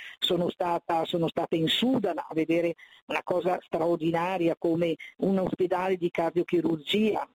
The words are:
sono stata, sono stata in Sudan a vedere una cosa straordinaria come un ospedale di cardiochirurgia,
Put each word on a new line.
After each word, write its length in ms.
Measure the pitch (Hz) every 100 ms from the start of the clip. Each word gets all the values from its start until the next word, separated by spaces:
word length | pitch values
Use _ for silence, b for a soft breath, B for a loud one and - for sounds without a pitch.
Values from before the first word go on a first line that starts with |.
| B B
sono 300 | - 175 175
stata, 560 | - 180 165 - 165 165
sono 240 | 175 160
stata 260 | - 160 165
in 140 | 160
Sudan 480 | - 240 262 196 165
a 100 | -
vedere 420 | 160 160 170 170 165 B B B
una 180 | 156
cosa 340 | - 180 175 180
straordinaria 920 | - 170 165 165 160 165 175 190 170 -
come 380 | 175 165 170 156 B B
un 200 | 185 190
ospedale 580 | 175 - 175 180 185 185
di 140 | 175
cardiochirurgia, 1160 | - 165 170 175 175 160 160 - 208 220 185 143